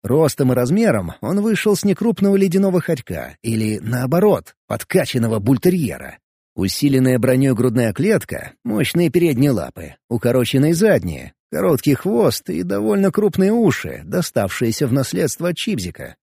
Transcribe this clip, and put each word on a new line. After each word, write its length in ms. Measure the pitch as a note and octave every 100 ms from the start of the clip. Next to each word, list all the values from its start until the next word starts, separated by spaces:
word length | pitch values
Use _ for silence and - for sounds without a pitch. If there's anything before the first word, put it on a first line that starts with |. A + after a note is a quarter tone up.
Ростом 520 | - C#3 D#3 - C3
и 20 | B2
размером 580 | B2 G3 A3+ A2+ E2+ -
он 220 | A2+ G3
вышел 340 | G#3+ G3+ G#3+ G3+
с 80 |
некрупного 540 | G3+ F3+ A3+ G#3 G3 G3
ледяного 420 | G3 F#3 G3 F3+
хорька, 560 | D#3+ D#3+ - E2 B1 -
или, 380 | A2+ A2 G#2+ G#2+
наоборот, 760 | A2 B2 B2+ E3 G#3 B2 - _ _
подкачанного 720 | A2+ - F#3 - B2+ A2+ A2
бультерьера. 800 | G2+ C3 F#3 F3+ A#2+ C2+ C2+ - _ _ _ -
Усиленная 640 | F#2+ - D3 C3+ B2+ B2+
броней 340 | B2 C3 C3+
грудная 380 | A2+ B2 A#2 A2+
клетка, 640 | G2+ F#3 G3 - - - _
мощные 460 | A#3+ G#3+ C#3 E3 E3+
передние 420 | E3+ E3+ A#2+ C#3+
лапы, 440 | A2 C2 - D#2 - _
укороченные 640 | A#2 A#2+ B2+ A#2 C3+ D3+
задние, 600 | E3+ G#3+ D3 F2+ C#2 C2 _ _
короткий 440 | - F#3 C#3+ - C3+
хвост 540 | F#3 A#3 F3 A2+ -
и 140 | E3
довольно 480 | F3+ G3 G#3+ G3+ G3
крупные 400 | G#3 G#3 E3+ F#3+
уши, 500 | A#3 G#3 - - B1 D2+
доставшиеся 840 | F3+ E3+ - G2 - A#2 A2+ C#3
в 60 |
наследство 560 | C3+ B2+ - D3+ - E3+
от 80 | E3+
Чибзика. 580 | - D#3+ F2+ - B1+ -